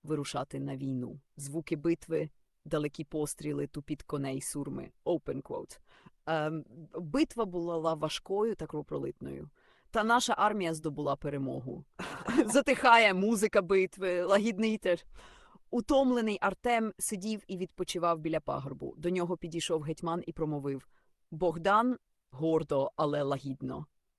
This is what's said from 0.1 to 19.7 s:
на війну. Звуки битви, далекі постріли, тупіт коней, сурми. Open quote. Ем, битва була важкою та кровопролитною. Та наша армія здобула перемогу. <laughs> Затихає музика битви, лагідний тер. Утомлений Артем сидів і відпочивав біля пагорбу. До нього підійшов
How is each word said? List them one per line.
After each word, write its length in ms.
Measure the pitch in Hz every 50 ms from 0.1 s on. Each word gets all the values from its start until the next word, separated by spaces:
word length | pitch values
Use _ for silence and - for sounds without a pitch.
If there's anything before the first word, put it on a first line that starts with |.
| 156 143 139 - - 135 135 - - 135
на 160 | 139 139 139
війну. 440 | 135 139 135 131 127 123 123 - 143 _ _ _
Звуки 400 | - 143 139 143 170 156 - 170
битви, 540 | 151 147 170 165 - - - 160 151 151 151 _ _ _ _ _ _ _
далекі 400 | 151 160 151 147 147 - - 156
постріли, 640 | - - 156 151 147 - - 151 147 147 143 143
тупіт 360 | 139 - 151 147 - 156 - -
коней, 380 | - - 143 139 135 135 139
сурми. 500 | - - - 147 139 143 143 - - - _ _ -
Open 380 | - 180 160 - - - - -
quote. 360 | - - - - - - - - _ - - _ - _ _ -
Ем, 380 | 156 160 156 151 156 160 156 - - 113 160 160 - -
битва 500 | - 180 151 147 277 320 - - 240 220
була 500 | 190 175 180 170 175 170 165 156 170 160
важкою 600 | 151 151 151 - - - - 190 202 214 233 202
та 120 | - 160
кровопролитною. 840 | 151 - 151 147 - 156 143 139 135 - - - 143 139 139 - 147 _ _ _ _ _ _ _ _
Та 140 | - 226 208
наша 300 | 220 233 247 - - - -
армія 360 | 202 214 208 208 180 165 160
здобула 420 | 156 156 156 139 147 147 139 143
перемогу. 680 | - - 143 143 139 135 131 131 135 127 131 - - - _ _ - - - -
<laughs> 340 | - - - 233 285 254
Затихає 680 | 208 214 277 262 - 254 - - 254 233 226 226 202 185
музика 480 | 185 196 214 233 196 214 208 - 208 185
битви, 600 | 165 196 190 190 180 - - 190 185 180 175 180
лагідний 560 | 180 196 208 208 233 202 180 226 220 220 220
тер. 200 | - 185 175 - - - - - - - - - - - - - _ -
Утомлений 680 | - 240 208 - 294 269 277 254 254 240 226 220 202 -
Артем 520 | - 196 190 - - 240 233 226 220 214 - -
сидів 440 | - - 220 185 185 220 220 202 -
і 100 | - 190
відпочивав 600 | 175 185 175 _ - 180 - - 180 170 170 170 160
біля 220 | 156 165 160 156
пагорбу. 540 | - - 139 139 135 135 131 - - 117 -
До 140 | - 156 175
нього 260 | 180 185 175 170 180
підійшов 460 | 165 - 165 160 170 - -